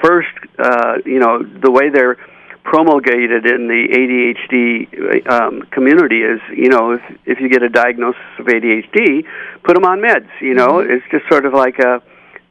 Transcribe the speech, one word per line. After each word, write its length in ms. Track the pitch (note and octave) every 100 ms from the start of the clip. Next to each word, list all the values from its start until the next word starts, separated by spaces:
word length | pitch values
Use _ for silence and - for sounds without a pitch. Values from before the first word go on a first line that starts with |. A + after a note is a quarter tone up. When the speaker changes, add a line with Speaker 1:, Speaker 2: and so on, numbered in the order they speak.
Speaker 1:
first, 260 | D#3+ F3 - - - -
uh, 380 | B2 A#2+ A#2 A2+ -
you 140 | C3
know, 220 | A#2+ A#2+
the 300 | G#2 G2 C3
way 180 | B2+ C#3+
they're 280 | C#3 B2+ B2 - - - -
promulgated 800 | - D#3 E3 C#3+ B2+ A#2+ A#2+ A#2 A#2
in 220 | B2 A#2+
the 160 | A#2 A#2
A 160 | B2+ B2+
D 60 | B2+ A#2+
H 200 | A2+ -
D, 720 | B2+ A#2+ A#2 G#2+ - - - -
um, 360 | A#2+ A2+ A2+ -
community 500 | - C3 D#3+ D3 A2+
is, 160 | A2 A2+ - -
you 140 | B2+
know, 220 | B2+ A2+
if, 100 | A#2+ - - -
if 160 | B2+
you 80 | C3
get 140 | B2+
a 60 | A#2+
diagnosis 520 | A#2+ A#2+ A#2+ A#2+ A#2+ - -
of 100 | B2
A 120 | A#2
D 120 | A#2
H 180 | A2 G#2
D, 320 | G#3 A3 C#3+ D#3+ - - -
put 120 | - F3
'em 100 | F#3
on 140 | F#3
meds, 300 | A#3 E3 - -
you 140 | C3+
know? 200 | B2+ B2+
Speaker 2:
Mm-hmm. 180 | E3+ -
Speaker 1:
It's 120 | B2 -
just 160 | D3+ -
sort 160 | D3+ C3+
of 80 |
like 260 | C3+ B2+ B2
a 220 | B2 B2 - _ _ - _